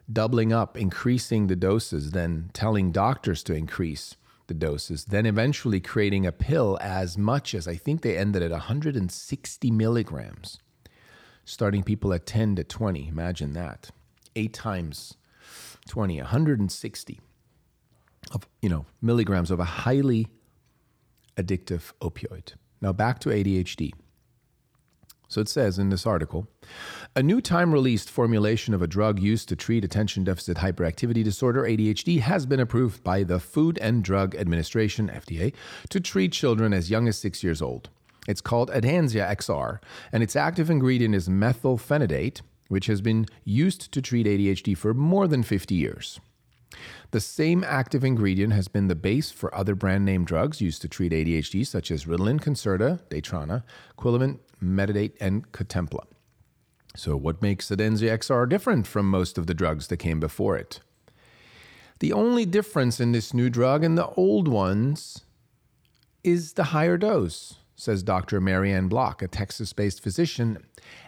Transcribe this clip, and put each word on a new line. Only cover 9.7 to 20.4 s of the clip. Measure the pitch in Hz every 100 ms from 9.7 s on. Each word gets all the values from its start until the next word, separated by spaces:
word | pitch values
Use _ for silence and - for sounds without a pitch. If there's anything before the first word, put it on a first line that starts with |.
milligrams, | 110 110 120 98 69 50 - - - _ _ - _ - - - _
starting | - - 104 101
people | 95 104 101
at | 87
ten | - 110 110
to | 95
twenty. | 76 - 110 80 76
Imagine | 80 87 87 71
that. | 78 82 52 - - _ _ _ 110
Eight | 107
times | - 110 95 80 71 - - _ _ - - - - -
twenty, | - 98 78
a |
hundred | 65 120 156 127
and | 98
sixty | - - - - - _ _ _ _ _ _ _ _ _ _ -
of, | - - _
you | 101
know, | 80 - _
milligrams | 113 120 98 95 87
of | 87
a |
highly | 87 - 117 139 139 113 113 _